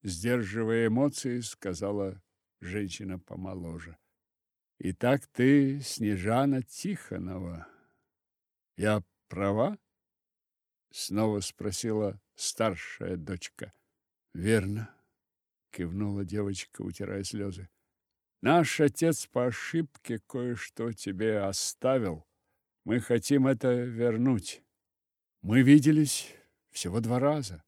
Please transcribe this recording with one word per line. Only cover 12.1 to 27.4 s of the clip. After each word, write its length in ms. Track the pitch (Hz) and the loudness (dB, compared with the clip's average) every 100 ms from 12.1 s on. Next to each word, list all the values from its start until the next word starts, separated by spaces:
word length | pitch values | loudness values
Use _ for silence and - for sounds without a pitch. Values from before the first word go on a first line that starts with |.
| 95 _ _ | -6 _ _
старшая 840 | - - 113 87 - - 92 90 | -8 0 -2 -2 -10 -10 -8 -8
дочка. 560 | 78 90 - - 107 _ _ _ _ _ _ | -8 -10 -10 -14 -16 _ _ _ _ _ _
"Верно", 600 | - 92 110 98 104 113 _ _ _ _ _ _ _ _ - | -4 2 2 2 -6 -8 _ _ _ _ _ _ _ _ -8
кивнула 480 | 87 92 104 101 95 | -6 -4 -4 -4 -4
девочка, 560 | 104 101 95 - - | -4 -4 -4 -10 -10
утирая 420 | 98 92 98 98 | -10 -8 -8 -6
слезы. 460 | 95 107 101 90 92 _ _ _ _ _ _ _ | -6 -6 -6 -8 -16 _ _ _ _ _ _ _
"Наш 380 | 104 170 156 - | 4 4 4 4
отец 480 | 147 - 165 156 - | 2 4 0 0 -4
по 180 | 127 123 | -2 -2
ошибке 720 | 117 - 165 147 _ - 113 _ | -2 -4 -4 -4 _ -8 -8 _
кое-что 640 | 127 123 117 - - 117 | -6 -4 -6 -8 -6 -6
тебе 460 | 113 - 92 110 107 | -4 -8 -2 0 0
оставил. 880 | 98 98 - - 127 135 101 80 - _ _ _ _ _ | 0 -2 -6 -2 2 2 0 -4 -12 _ _ _ _ _
Мы 160 | - 120 | -2 -2
хотим 480 | - 120 - 143 131 | 2 0 4 4 4
это 260 | 127 131 | 4 2
вернуть. 880 | 123 123 113 120 110 127 117 - - _ _ _ _ _ _ _ _ | 2 -2 0 0 2 2 2 -2 -16 _ _ _ _ _ _ _ _
Мы 200 | 90 117 | 2 6
виделись 720 | 131 147 139 156 147 - - - _ _ _ | 10 10 10 4 2 -2 -8 -18 _ _ _
всего 280 | - 87 101 | -8 -4 -2
два 200 | 113 123 | 0 0
раза. 440 | 139 151 | 2 0